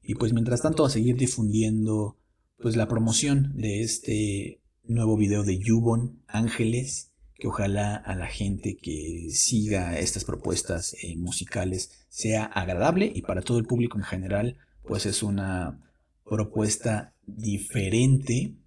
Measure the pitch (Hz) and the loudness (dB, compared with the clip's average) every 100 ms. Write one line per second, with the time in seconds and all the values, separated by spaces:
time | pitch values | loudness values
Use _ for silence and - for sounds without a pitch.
0 | - 135 113 117 113 120 156 160 143 113 | -4 -2 2 2 2 2 2 4 2 4
1 | 117 123 127 - 107 107 110 110 110 107 | 2 4 0 2 2 2 2 2 2 0
2 | 101 - _ _ _ _ 120 113 110 113 | -2 -6 _ _ _ _ 0 0 2 2
3 | 113 110 147 139 135 - 110 101 113 - | 2 2 2 2 2 0 -2 0 -2 -4
4 | - 107 104 98 - - _ _ - 113 | -2 -2 0 -2 -6 -12 _ _ -2 2
5 | 110 107 104 104 101 92 104 113 117 113 | 4 4 4 4 2 0 4 4 4 2
6 | 120 - - 107 113 - 113 120 131 - | 0 -8 -6 -2 0 0 0 0 -4 -8
7 | - _ - _ - - 98 101 104 101 | -10 _ -20 _ -6 -2 0 0 -2 -4
8 | - 95 87 - 98 95 104 - - 78 | -6 -6 -6 -4 -4 -2 -4 -6 -8 -6
9 | 78 82 82 73 - 117 107 101 87 82 | -6 -8 -4 0 2 2 2 0 0 -2
10 | 90 - - - - 90 - 85 - - | -2 -2 -6 -4 -2 -2 -2 -4 -4 -8
11 | 90 82 87 - - 104 92 90 - - | -10 -6 -4 -6 -4 -4 -2 -4 -6 -14
12 | _ - 110 107 110 101 90 87 135 175 | _ -4 0 0 0 -4 -4 0 2 2
13 | 214 - - 92 - 120 110 120 120 104 | 0 -2 -4 -4 0 0 2 0 0 -2
14 | 98 92 95 101 117 - _ _ - 104 | -6 -6 -2 0 -2 -4 _ _ -6 -2
15 | 101 101 104 98 95 92 82 - - _ | 0 -2 0 -2 -2 -2 -4 -8 -18 _
16 | _ _ - 107 107 - 107 - 120 107 | _ _ -4 -2 0 0 0 0 0 -2
17 | - _ - 107 107 98 - 120 95 113 | -4 _ -16 -6 -2 -2 -2 -2 2 4
18 | 131 135 - 120 196 - | 6 4 2 -2 -2 -8